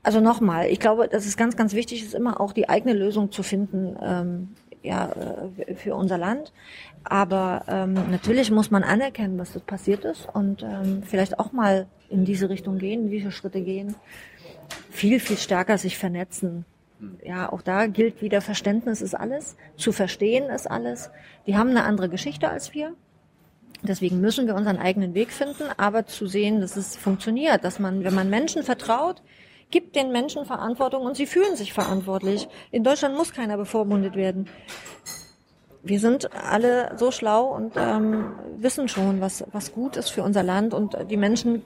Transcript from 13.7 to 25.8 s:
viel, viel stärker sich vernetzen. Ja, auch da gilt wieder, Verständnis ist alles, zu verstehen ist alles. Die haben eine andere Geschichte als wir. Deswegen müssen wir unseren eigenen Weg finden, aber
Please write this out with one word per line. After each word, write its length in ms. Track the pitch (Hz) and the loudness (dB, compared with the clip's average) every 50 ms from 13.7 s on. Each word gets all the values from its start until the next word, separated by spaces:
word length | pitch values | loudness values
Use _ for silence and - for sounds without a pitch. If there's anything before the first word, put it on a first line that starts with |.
| 190 196 202 202 214 - _ - - - - - - - - - - - - - - - - - | -6 -6 -6 -8 -10 -12 _ -20 -20 -20 -20 -20 -20 -20 -20 -20 -20 -20 -18 -16 -16 -18 -16 -16
viel, 300 | - - 196 208 254 247 | -6 2 4 4 4 4
viel 180 | - - 208 | 4 0 -2
stärker 400 | - - - 196 180 185 - 214 | -2 0 0 0 0 4 2 2
sich 200 | 185 - 185 - | 2 0 -4 -4
vernetzen. 680 | - - 185 175 175 185 _ - - 196 180 170 170 170 _ _ _ _ _ _ _ 214 196 185 - - | -4 -4 -4 -2 -4 -6 _ -6 -6 -4 -4 -4 -6 -12 _ _ _ _ _ _ _ -16 -16 -16 -14 -12
Ja, 280 | - 180 180 180 - | -10 -6 -6 -6 -6
auch 100 | - 175 | -6 -6
da 260 | - - 185 196 220 | -4 -2 2 2 2
gilt 340 | 220 190 - 226 226 226 - | 2 4 2 2 2 2 -2
wieder, 200 | 208 208 208 202 | -2 2 2 0
Verständnis 600 | 196 - 208 180 - 202 202 233 - 247 220 - | 0 0 -6 -2 0 0 0 2 0 -2 -4 -4
ist 140 | - 190 - | -4 -6 -6
alles, 400 | - - 220 262 294 311 - - _ - - _ | -6 -4 -4 -6 -6 -8 -10 -16 _ -20 -20 _
zu 140 | - - 233 | -2 0 0
verstehen 580 | 208 - 226 180 - - 202 214 233 262 285 269 | 2 2 0 -2 0 0 2 4 4 2 0 -2
ist 200 | - 269 - - | -6 -6 -6 -6
alles. 420 | - 226 233 240 240 - - - - - - - - _ _ | -6 -4 -4 -6 -6 -8 -12 -18 -18 -20 -20 -20 -20 _ _
Die 80 | 202 196 | 2 4
haben 140 | 208 226 254 | 4 4 6
eine 140 | 254 233 - | 4 4 4
andere 260 | - 208 190 185 180 | 4 2 2 0 -2
Geschichte 400 | 175 185 - 285 285 151 - - | -2 -4 -6 -6 -4 -2 -2 -2
als 240 | - 277 - - - | -2 -4 -10 -8 -8
wir. 200 | 302 302 320 349 _ _ _ _ _ _ _ _ _ _ _ _ _ _ - - - - | -8 -6 -6 -10 _ _ _ _ _ _ _ _ _ _ _ _ _ _ -20 -18 -8 -4
Deswegen 380 | - 190 - 185 175 180 180 | -4 -2 0 0 0 2 4
müssen 240 | 185 214 226 269 254 | 2 2 2 2 0
wir 80 | 226 202 | 0 0
unseren 240 | 190 208 208 190 | 0 0 0 0
eigenen 380 | - - 185 190 202 190 180 170 | 2 0 0 0 0 -2 0 0
Weg 160 | 196 233 - | -2 -2 -2
finden, 320 | - - 277 285 285 - 302 277 - | -2 -4 -4 -4 -4 -8 -8 -6 -2
aber 280 | - | 0